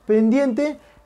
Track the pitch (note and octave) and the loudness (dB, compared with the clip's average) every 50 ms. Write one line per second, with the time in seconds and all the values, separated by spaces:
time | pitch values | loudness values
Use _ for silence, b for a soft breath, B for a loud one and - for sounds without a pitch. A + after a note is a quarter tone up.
0 | _ - G#3+ A3 A3 A3 A3+ C#4 C#4 C4+ A3+ B3 C#4+ - D4 - b b b b | _ 0 0 2 2 2 2 2 0 -2 -2 -2 -4 -4 -6 -10 b b b b
1 | b | b